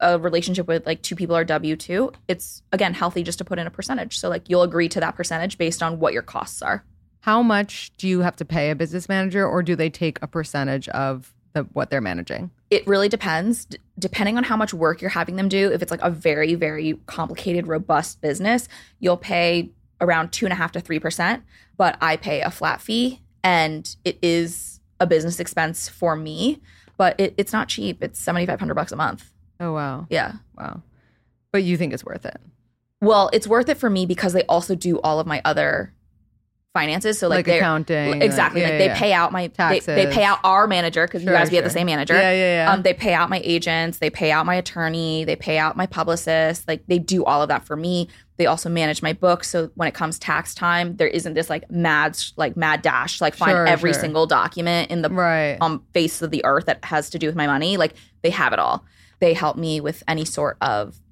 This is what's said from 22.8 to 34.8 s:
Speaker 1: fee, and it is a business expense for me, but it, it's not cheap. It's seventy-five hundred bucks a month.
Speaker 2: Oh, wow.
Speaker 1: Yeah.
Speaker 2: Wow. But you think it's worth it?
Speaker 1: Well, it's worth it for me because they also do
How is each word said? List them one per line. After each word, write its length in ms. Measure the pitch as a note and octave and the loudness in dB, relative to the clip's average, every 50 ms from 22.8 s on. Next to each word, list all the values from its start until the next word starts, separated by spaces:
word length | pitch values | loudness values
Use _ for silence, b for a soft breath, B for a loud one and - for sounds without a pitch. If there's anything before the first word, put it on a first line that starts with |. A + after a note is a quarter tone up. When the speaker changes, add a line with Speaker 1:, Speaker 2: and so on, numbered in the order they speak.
Speaker 1:
fee, 420 | - - G#3+ A#3 B3 B3+ B3+ - - _ _ _ - | -4 -4 -2 -2 -2 -2 -4 -6 -14 _ _ _ 0
and 540 | F#3 F3+ E3 D#3+ D#3 D#3 D#3 - - - - - | 2 2 2 2 0 -2 -6 -10 -12 -14 -8 -6
it 140 | F#3 G3 - - | -6 -4 0 0
is 580 | F3 E3+ E3+ E3+ E3+ E3+ - - - - - _ _ _ - | 2 2 2 0 -2 -6 -10 -14 -16 -18 -20 _ _ _ 0
a 60 | F#3 | 2
business 340 | E3+ E3+ D#3+ D#3 E3+ F3 - | 4 4 2 2 0 -4 -6
expense 480 | F3 - - F3 D#3+ D#3 E3 - - - | -8 -6 -4 -2 -2 -2 -4 -6 -10 -12
for 260 | - - - E3+ D#3+ | -6 -2 -2 0 0
me, 460 | D#3 D#3 D#3 D#3 D#3+ F#3+ B3+ D4+ b b b b b b b b | -2 -4 -8 -6 -2 -2 -2 -2 b b b b b b b b
but 220 | - F#3+ F3 - - | 2 2 4 4 2
it, 160 | G3 F#3 - | 0 0 0
it's 160 | - G3+ - - | -2 -2 -2 -2
not 140 | A3 - - | -2 -2 -4
cheap. 360 | - - G3+ G3+ E3+ - - | -6 -6 -6 -6 -6 -6 -8
It's 160 | - - - | -8 -8 -6
seventy-five 400 | - - E3+ F3 F3 F3+ D3 - | -4 -2 -2 0 -2 -2 -2 -4
hundred 140 | F#3+ D#3 - | -4 -4 -2
bucks 180 | D3+ D#3+ - - | -4 -4 -4 -4
a 40 | |
month. 360 | D3+ D#3 A2+ - - - - _ _ _ _ _ - | -4 -4 -4 -4 -6 -12 -20 _ _ _ _ _ -8
Speaker 2:
Oh, 140 | F3 E3+ D#3 | -6 -6 -4
wow. 340 | D#3 D3 C#3 C3 C3 E3+ D#3+ | -4 -4 -6 -6 -8 -8 -4
Speaker 1:
Yeah. 240 | - D#3 - - - G#3+ - _ _ | -4 -4 -4 -4 -6 -12 -18 _ _
Speaker 2:
Wow. 260 | - - - - - - _ _ _ _ _ _ _ _ _ _ _ _ _ | -14 -14 -12 -12 -14 -16 _ _ _ _ _ _ _ _ _ _ _ _ _
But 140 | - G3+ F#3+ | -2 0 2
you 120 | F3 F3+ | 2 0
think 160 | D#3 F3 D3 - | 0 0 -2 -4
it's 120 | - - | -6 -10
worth 200 | - - - - | -12 -12 -12 -12
it? 160 | - - - - - - _ _ _ _ _ _ _ _ _ | -12 -14 -14 -18 -20 -20 _ _ _ _ _ _ _ _ _
Speaker 1:
Well, 300 | - G#3 A3 G3+ G3 - - | 4 6 6 6 6 6 4
it's 160 | A3 - G#3 | 2 2 4
worth 200 | A3 A#3 B3 C#4 | 2 4 4 2
it 100 | C#4+ - | 0 0
for 120 | - A#3 | 0 0
me 160 | G3 F#3+ F#3 | 2 2 0
because 260 | F3 F3+ - - F#3+ F3 | 0 0 0 0 2 2
they 120 | F#3 - | 2 2
also 300 | - - E3+ F3+ - F#3+ | 4 2 2 2 0 -2
do 240 | E3 | -2